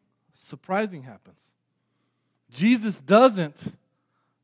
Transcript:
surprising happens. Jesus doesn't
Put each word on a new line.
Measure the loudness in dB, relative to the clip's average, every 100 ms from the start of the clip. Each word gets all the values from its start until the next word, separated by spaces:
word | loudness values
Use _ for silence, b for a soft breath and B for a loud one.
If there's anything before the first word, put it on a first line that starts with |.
| _ _ _
surprising | _ -20 -20 -8 -6 -6 -10
happens. | -18 -20 _ _ _ _ _ _ _ _ _ _ _ _ _
Jesus | -2 0 0 -2 -8
doesn't | 2 6 6 2 -6 -8 -18 -18 _ _ _ _ _ _